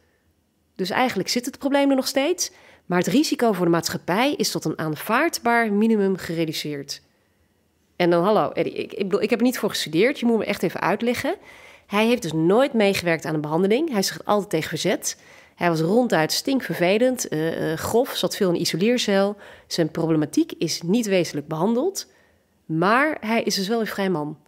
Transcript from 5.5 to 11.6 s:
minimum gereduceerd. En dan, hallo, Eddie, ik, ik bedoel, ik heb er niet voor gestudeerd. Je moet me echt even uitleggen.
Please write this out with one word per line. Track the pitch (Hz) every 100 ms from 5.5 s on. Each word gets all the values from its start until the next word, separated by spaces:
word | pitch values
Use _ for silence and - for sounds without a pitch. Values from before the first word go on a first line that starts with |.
| 233 226
minimum | 202 226 220 196 185
gereduceerd. | - 165 160 151 151 143 143 - _ _ _ _ _ _ _ _ _ -
En | 175
dan, | 175
hallo, | 180 202 147
Eddie, | - 151
ik, | - -
ik | -
bedoel, | 196 202
ik | 214
heb | 226
er | 247
niet | 247
voor | 208
gestudeerd. | - 156 160 233 294
Je | 233
moet | 226
me | -
echt | 202
even | 175 -
uitleggen. | 165 208 233 240 277 392 - -